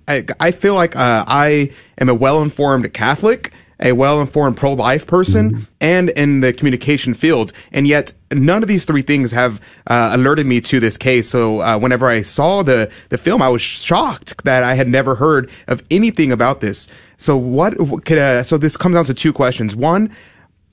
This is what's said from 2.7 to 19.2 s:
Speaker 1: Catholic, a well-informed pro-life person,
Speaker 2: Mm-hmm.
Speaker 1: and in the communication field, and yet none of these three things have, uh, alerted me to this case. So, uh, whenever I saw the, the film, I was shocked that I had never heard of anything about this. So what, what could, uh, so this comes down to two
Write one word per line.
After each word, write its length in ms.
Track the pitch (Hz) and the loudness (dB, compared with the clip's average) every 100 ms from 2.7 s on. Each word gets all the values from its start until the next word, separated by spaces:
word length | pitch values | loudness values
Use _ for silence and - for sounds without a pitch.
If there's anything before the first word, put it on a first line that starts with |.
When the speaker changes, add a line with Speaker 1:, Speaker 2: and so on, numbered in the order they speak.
| 135 107 | 0 -2
Speaker 1:
Catholic, 580 | - 110 143 214 247 - - _ - | -4 -2 0 0 0 -4 -18 _ -4
a 100 | 127 | 0
well-informed 640 | 123 135 147 139 151 143 113 | 2 2 0 -2 0 -2 0
pro-life 500 | 139 135 113 147 - | -2 0 0 -2 0
person, 460 | 180 185 214 214 | 0 2 2 0
Speaker 2:
Mm-hmm. 120 | 113 107 - | -2 -8 -4
Speaker 1:
and 280 | 151 180 180 | 0 2 0
in 280 | 147 147 139 | 0 0 2
the 140 | 127 | 0
communication 600 | 123 147 123 - 147 127 | 0 -2 -2 -2 -2 -2
field, 380 | 117 160 147 107 - - | -2 0 0 -2 -8 -10
and 120 | 139 143 | -2 0
yet 280 | 147 143 - - | 0 -2 -10 -6
none 300 | 143 139 202 | 0 2 2
of 80 | 220 | 2
these 160 | 196 - | -2 0
three 160 | 147 | -2
things 300 | 135 147 123 | 0 0 0
have, 280 | 117 123 104 - - - | 0 -2 -2 -14 -12 -2
uh, 240 | 120 113 | 0 2
alerted 320 | 123 131 151 135 | 2 2 2 2
me 160 | 120 | 0
to 180 | - 131 | 0 0
this 180 | 113 - | 0 -2
case. 300 | 131 123 113 | 0 0 0
So, 320 | 127 113 110 | 0 0 0
uh, 180 | 92 107 | 0 0
whenever 300 | 123 123 127 | 0 0 0
I 140 | 113 | 0
saw 420 | 101 - 156 202 | -2 -2 0 0
the, 260 | 151 123 107 - - | 2 2 0 -8 -8
the 80 | 123 | -6
film, 240 | - 247 | -2 0
I 80 | 131 | 2
was 120 | 120 | 0
shocked 840 | - - - 175 294 170 - - 143 | -4 -8 -2 0 0 -4 -12 -6 0
that 180 | 127 | 0
I 120 | 123 131 | 2 0
had 120 | 127 | 0
never 280 | 131 135 131 | 0 0 0
heard 360 | 151 147 127 - - | 2 0 -2 -8 -6
of 160 | 123 - | -6 -2
anything 400 | 175 226 214 147 | 0 2 2 0
about 300 | 117 120 135 | 2 0 0
this. 260 | 107 98 - - - - | -4 -6 -12 -18 -20 -8
So 180 | - 135 | -2 0
what, 420 | 123 131 190 - | 0 0 0 0
what 240 | 147 - - | -2 -4 0
could, 140 | 156 | 2
uh, 240 | 139 123 | 2 0
so 140 | 123 156 | 0 0
this 200 | 151 - | -2 0
comes 180 | 180 175 | 0 2
down 100 | 143 | 0
to 80 | |
two 200 | 131 | -2